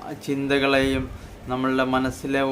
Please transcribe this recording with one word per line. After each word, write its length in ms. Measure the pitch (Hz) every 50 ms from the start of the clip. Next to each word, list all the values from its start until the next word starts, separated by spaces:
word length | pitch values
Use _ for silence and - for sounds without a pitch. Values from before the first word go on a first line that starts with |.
| - - 147 - -
ചിന്തകളെയും 760 | 147 139 139 139 135 139 139 135 139 139 135 135 135 135 131 131 - - - - - - - - 127
നമ്മളുടെ 340 | 127 131 131 131 131 131 131 127 131
മനസ്സിലെ 460 | 131 131 127 123 - - 135 139 139 139 135